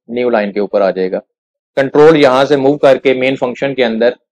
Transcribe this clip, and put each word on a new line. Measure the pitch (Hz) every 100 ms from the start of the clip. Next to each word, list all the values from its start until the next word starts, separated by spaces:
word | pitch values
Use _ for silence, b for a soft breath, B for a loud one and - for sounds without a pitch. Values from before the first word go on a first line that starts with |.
| -
new | 120 123
line | 113 104
के | 98
ऊपर | 98 104
आ | 95
जाएगा। | 90 92 95 - _ _ _ _ -
Control | 139 143 151 160
यहाँ | 139 127 139
से | 143
move | 131 147
करके | 147 131 139 131
main | 131 135
function | 127 117 139
के | 131
अंदर | 120 113 117 123 _